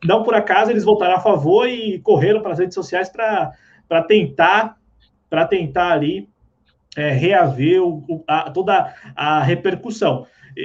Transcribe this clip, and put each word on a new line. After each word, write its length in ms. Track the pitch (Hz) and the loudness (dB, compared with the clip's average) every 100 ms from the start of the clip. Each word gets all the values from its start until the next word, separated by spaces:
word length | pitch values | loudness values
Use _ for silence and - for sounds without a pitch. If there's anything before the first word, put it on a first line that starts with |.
Não 180 | 165 214 | 0 2
por 120 | 226 | 2
acaso 360 | 226 208 185 220 | 0 2 2 2
eles 140 | 214 | 2
votaram 320 | 196 208 180 185 | 2 2 2 2
a 40 | |
favor 460 | 214 185 143 202 247 | 2 0 2 2 2
e 320 | 240 220 185 | -2 -6 -4
correram 420 | - 180 170 214 | 0 2 2 0
pras 160 | 208 160 | -2 -4
redes 160 | 180 | -4
sociais 340 | 190 175 180 180 | -6 -6 -6 -6
pra 440 | - 220 202 143 - _ _ _ | -6 -4 -2 -4 -10 _ _ _
pra 140 | 165 | -2
tentar, 720 | 165 208 156 - 170 202 220 - _ _ _ _ _ | 2 2 2 2 2 2 -2 -8 _ _ _ _ _
pra 180 | 160 165 | -2 0
tentar 460 | 190 160 135 175 | 0 -2 -2 0
ali, 360 | 160 147 190 202 _ _ _ _ _ _ - | 0 -2 -4 -10 _ _ _ _ _ _ -6
é, 140 | 151 | -2
reaver 720 | 127 170 190 160 127 147 185 | 0 2 2 2 0 2 2
o, 220 | 175 156 - | 0 -4 -8
o, 160 | 160 - | -10 -4
a, 240 | 156 151 | -4 -2
toda 440 | 143 185 190 143 - - | -4 0 0 0 -8 -16
a 280 | - 147 156 | -6 -2 0
repercussão. 840 | 139 170 190 170 151 - 165 127 - _ - - | 0 0 -2 -4 -8 -4 -2 -2 -8 _ -18 -14